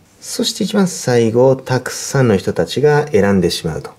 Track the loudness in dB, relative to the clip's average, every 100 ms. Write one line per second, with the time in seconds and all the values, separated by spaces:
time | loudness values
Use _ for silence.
0 | _ _ -12 -4 -4 -4 -2 0 0 -2
1 | 0 2 2 4 4 2 -2 -4 -4 -10
2 | -4 0 2 2 0 -4 -4 0 2 2
3 | 2 2 2 2 0 -2 -6 -8 -12